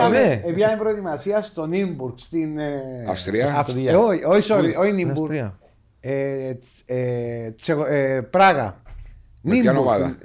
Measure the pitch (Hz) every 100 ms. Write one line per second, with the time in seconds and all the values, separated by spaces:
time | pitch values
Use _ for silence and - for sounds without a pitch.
0 | 127 254 214 117 170 170 214 220 220 214
1 | 185 147 190 208 208 - 156 180 190 151
2 | 127 123 - 165 156 151 147 143 131 127
3 | 113 92 92 104 139 143 143 127 131 175
4 | 226 180 143 202 208 208 165 147 196 196
5 | 151 143 156 151 110 92 _ _ _ _
6 | 131 139 139 135 131 123 - - - 127
7 | 123 120 120 117 113 110 - 151 143 147
8 | 135 135 117 185 196 151 107 - - -
9 | - - - - 151 240 226 135 131 104
10 | 87 -